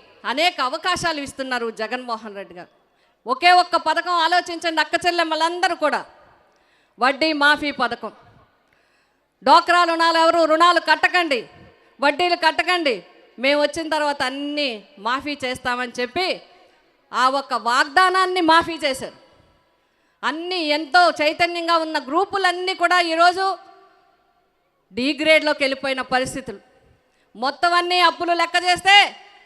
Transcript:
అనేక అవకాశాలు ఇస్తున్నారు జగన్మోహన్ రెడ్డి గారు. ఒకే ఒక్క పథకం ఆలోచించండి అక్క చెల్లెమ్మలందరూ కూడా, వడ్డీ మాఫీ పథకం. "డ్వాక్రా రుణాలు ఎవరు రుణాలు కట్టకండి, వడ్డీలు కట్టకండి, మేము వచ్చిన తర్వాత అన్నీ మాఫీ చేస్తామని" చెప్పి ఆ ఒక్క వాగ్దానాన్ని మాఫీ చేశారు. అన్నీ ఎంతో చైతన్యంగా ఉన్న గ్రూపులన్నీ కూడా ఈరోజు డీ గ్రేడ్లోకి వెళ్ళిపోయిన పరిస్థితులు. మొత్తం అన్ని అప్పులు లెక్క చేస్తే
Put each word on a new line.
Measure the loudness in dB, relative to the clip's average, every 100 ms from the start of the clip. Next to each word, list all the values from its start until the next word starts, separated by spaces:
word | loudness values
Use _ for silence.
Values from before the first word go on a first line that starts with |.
| -14 _ -6
అనేక | -2 -2 0
అవకాశాలు | -4 -4 -4 -2 -2 -4
ఇస్తున్నారు | -8 -10 -6 -6 -6
జగన్మోహన్ | -6 -6 -8 -8 -10 -10 -16
రెడ్డి | -16 -18
గారు. | -20 _ _ _ _ _ -6
ఒకే | 2 4
ఒక్క | 4 4 0
పథకం | -2 -2 -2
ఆలోచించండి | 0 0 0 -2 -6 -4 -2
అక్క | -2 -2 -2
చెల్లెమ్మలందరూ | -2 -2 0 -2 0 -2 0
కూడా, | -2 -2 -8 -20 _ _ _ _ _ _ _ -2
వడ్డీ | -2 0 0
మాఫీ | 2 2 2 -2
పథకం. | -4 -4 -4 -12 -16 _ _ _ _ _ _ _ _ _ _ _ _
"డ్వాక్రా | 4 6 6 2
రుణాలు | 2 2 2 4
ఎవరు | 4 4
రుణాలు | 2 4 4 4
కట్టకండి, | 2 2 2 0 0 -2 -6 -18 -20 _ _ -2
వడ్డీలు | 0 2 0 2
కట్టకండి, | 0 0 -2 0 -2 -4 -8 _ _ -6
మేము | -2 0
వచ్చిన | 0 -2 -4
తర్వాత | -2 -2 -2
అన్నీ | -4 -6 -8 -4 -6 -6 -14 -10
మాఫీ | -6 -4 -6 -8 -8
చేస్తామని" | -6 -4 -4 -6 -6
చెప్పి | -6 -4 -4 -4 -10 _ _ _ _ _ _
ఆ | 0 0
ఒక్క | 0 -4
వాగ్దానాన్ని | -4 0 0 2 2 4 2 0 0
మాఫీ | 4 4 2 -4 -6
చేశారు. | -6 -10 -16 _ _ _ _ _ _ _ _ _ _
అన్నీ | -6 -6 -6 -4
ఎంతో | -2 -2 2 4 4
చైతన్యంగా | 2 -2 0 -2 -2 0 0
ఉన్న | 0 -6
గ్రూపులన్నీ | -2 -2 -2 0 0 -2 -4
కూడా | 0 2 2
ఈరోజు | 0 2 2 2 -2 -4 -10 -20 _ _ _ _ _ _ _ _ _ _ _
డీ | -4 -4 0
గ్రేడ్లోకి | 2 2 2 -2
వెళ్ళిపోయిన | -2 -4 -6 -6
పరిస్థితులు. | -2 -2 -4 -8 -12 -16 _ _ _ _ _ _ _ -6
మొత్తం | -6 -2 0
అన్ని | 2 2 2
అప్పులు | 2 2 -2
లెక్క | -2 0 -2
చేస్తే | 0 0 6 6 6 -2 -20 -20